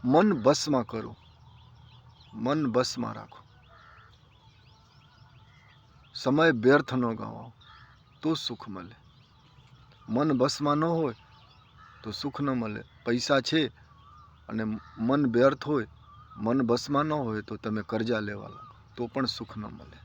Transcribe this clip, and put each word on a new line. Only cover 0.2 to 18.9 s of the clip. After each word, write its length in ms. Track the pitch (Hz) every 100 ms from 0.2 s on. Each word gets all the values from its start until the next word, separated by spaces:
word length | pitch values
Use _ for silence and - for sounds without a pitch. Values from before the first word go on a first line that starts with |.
| 208 165
બસમાં 420 | 117 147 - 135
કરો, 320 | 113 113 117 - - - - - - - - - - - -
મન 340 | 110 117 151 143
બસમાં 420 | 117 123 - 113
રાખો, 260 | 110 107 - - - - - - - - - _ _ - - - - _ - - - - - - - - - _ - -
સમય 380 | - 131 143 165
વ્યર્થ 420 | 127 120 143 -
ન 100 | 131 120
ગવાઓ, 380 | 110 107 113 117 - - - - - _ -
તો 120 | 156
સુખ 340 | 160 - 117 -
મળે. 280 | 95 90 110 - - _ _ _ - - - - - -
મન 300 | 117 151 135
બસમાં 400 | 135 - 147 147
ન 60 |
હોય, 300 | 160 165 151 110 - - - - - - - -
તો 100 | 110
સુખ 280 | 104 147 139
ન 100 | 143
મળે. 340 | 127 110 107 - -
પૈસા 360 | - 123 - 139
છે 320 | 120 160 135 - - - - - - - -
અને 160 | 110 110 107 - -
મન 260 | 113 139 139
વ્યર્થ 320 | 117 131 135 147
હોય, 200 | 147 107 - - - - -
મન 260 | 107 131
બસમાં 440 | 117 120 - 143 156
ન 60 |
હોય, 300 | 151 123 107
તો 140 | 101 110
તમે 260 | 113 107
કરજા 380 | 101 110 113 113
લેવા 280 | 104 101 104
લાગો, 260 | - - - -